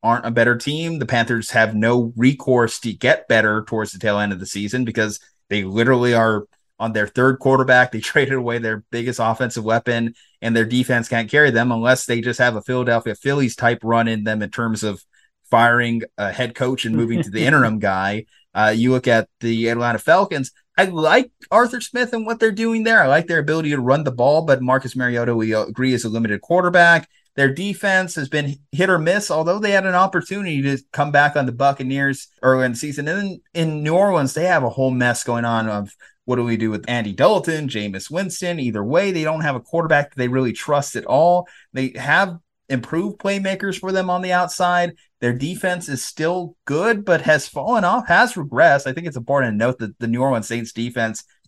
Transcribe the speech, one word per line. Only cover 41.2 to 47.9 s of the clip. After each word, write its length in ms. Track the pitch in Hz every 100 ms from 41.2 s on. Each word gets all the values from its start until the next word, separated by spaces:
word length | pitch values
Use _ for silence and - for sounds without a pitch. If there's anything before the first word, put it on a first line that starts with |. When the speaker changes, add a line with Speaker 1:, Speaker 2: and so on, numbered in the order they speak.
| 175 175 175 - _
Speaker 1:
They 200 | 131 131 120
have 400 | 131 170 190 170 _ _ -
improved 500 | 127 - 160 202 208
playmakers 600 | 196 196 196 190 196 180
for 120 | 185
them 180 | 190 185
on 120 | 180
the 100 | 185
outside. 640 | 180 175 - 180 175 175 165 _ _
Their 120 | 120
defense 560 | 123 139 185 185 180 175
is 160 | -
still 520 | - - 160 180 175 -
good, 400 | - 151 220 208
but 180 | 202 165
has 260 | 160 151 -
fallen 360 | 139 175 233
off, 240 | 180